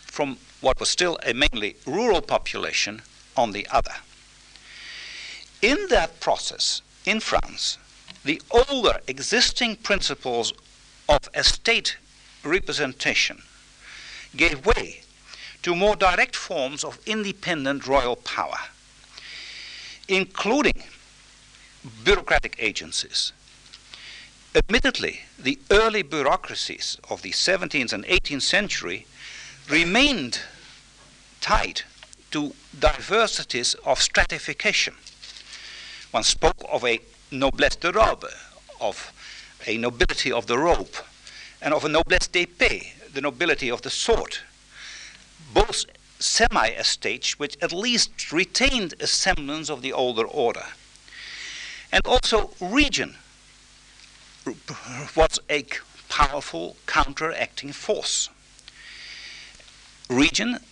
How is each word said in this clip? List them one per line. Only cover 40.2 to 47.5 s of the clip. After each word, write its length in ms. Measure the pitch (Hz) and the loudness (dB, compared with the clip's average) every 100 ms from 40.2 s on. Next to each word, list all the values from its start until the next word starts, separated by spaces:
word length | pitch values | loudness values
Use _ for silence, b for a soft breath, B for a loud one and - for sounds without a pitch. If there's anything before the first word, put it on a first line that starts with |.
| 135 | 0
of 160 | 120 - | 0 2
the 120 | 123 | 2
robe, 360 | 131 135 95 - - - B B B B | 4 2 0 -10 -14 -20 B B B B
and 140 | 151 | -2
of 100 | 151 | 0
a 40 | 143 | 2
noblesse 400 | 156 170 180 - | 0 2 2 2
d'épée, 840 | 180 175 - 240 101 - - - | 0 -2 0 0 0 -8 -18 -10
the 80 | 135 | -4
nobility 500 | 143 123 170 139 131 | -4 0 0 2 0
of 120 | 117 | -4
the 80 | 123 | -4
sword, 480 | - - 220 - - - - - B B B B B B - 151 | -4 2 2 0 -10 -14 -20 -20 B B B B B B -20 0
both 320 | 117 - - - - _ - | 4 6 4 -8 -12 _ -6
semi-estates 1200 | - - 233 208 113 - - - 110 120 - - | 0 2 4 4 0 0 -2 -2 -4 -2 -4 -4
which 180 | 147 | -6